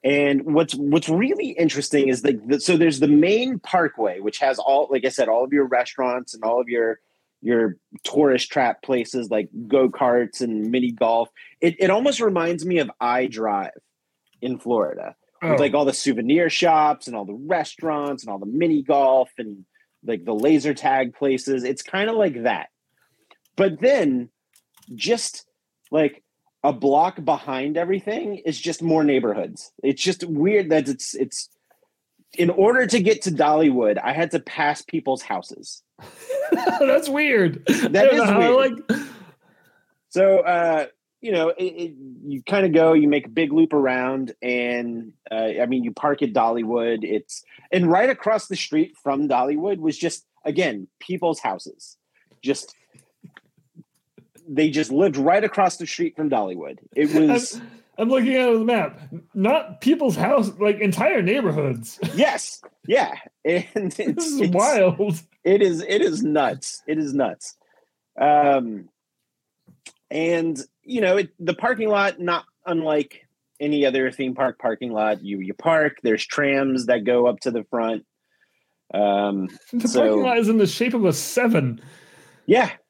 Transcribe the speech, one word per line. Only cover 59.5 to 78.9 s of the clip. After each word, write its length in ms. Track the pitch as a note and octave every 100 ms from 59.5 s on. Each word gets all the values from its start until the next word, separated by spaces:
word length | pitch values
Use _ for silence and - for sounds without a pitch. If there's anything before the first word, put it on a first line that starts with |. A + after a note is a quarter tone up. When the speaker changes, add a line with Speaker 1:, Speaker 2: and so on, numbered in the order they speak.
| D4+ - -
Speaker 2:
people's 340 | B3 E4 C#4 D#3+
house, 360 | F3+ C4+ G3 -
like, 200 | G#3 G#3
entire 420 | G#3 F3 C4 E4+
neighborhoods. 800 | F3+ A3+ G#3+ D3+ C#3+ A#2 A2+ - E3
<laughs> 80 | D#3+
Speaker 1:
Yes. 460 | C#4+ - - - - _ -
Yeah. 260 | A#3+ D#3 - - _
And 220 | D3+ F3 F3 G#3+
it's, 200 | G3+ -
Speaker 2:
This 280 | G#3+ - E4
is 140 | C#4+
Speaker 1:
it's 120 | F#3+ F3+
Speaker 2:
wild. 640 | A#3 C4 F#3 E3+ G#3 E3 - _
Speaker 1:
it 180 | E3+ G3
is, 200 | G3 E3
it 200 | D#3+ G3
is 220 | F4+ G#3+
nuts. 600 | A3+ D3+ C3 - - - -
It 100 | D#3
is 140 | D3+
nuts. 440 | C#3 A#2+ - - - _ _ _ _ _ -
Um, 720 | C#3+ D3 C#3+ C#3 A#2+ G#2 F2 _ _ _ _ _ _ _ _ _ - _ _
and, 480 | D3 E3 E3+ E3 C3 - _
you 180 | - B3+
know, 160 | F#3+ F#3+
it, 120 | F#3+ _
the 140 | E3+
parking 360 | F3+ A#3 A3+ A3
lot, 300 | G#3 G3+ F#3
not 260 | F3 E3+ - _ F#3
unlike 640 | E3+ D#3 D3+ C#3+ - _ _ _ _
any 260 | D3 D3 C#3
other 240 | C3 C3
theme 240 | B2 C3 B2+
park 220 | C3 -
parking 320 | B2 A2 B2
lot. 300 | A2 G#2+ G#2+
You, 160 | G2 G2
you 120 | F#2
park, 440 | G2+ E3 D#3+ D3+ -
there's 220 | A#2+ G#2+ -
trams 600 | - C#3+ C#3 C#3 C3 A#2
that 180 | A#2+
go 240 | G#2 B2 A#2+
up 140 | G#2+
to 100 | C3
the 120 | A#2 G#2
front. 400 | A#2+ A2+ A2+ _ _ _ _ _ _ _ _ _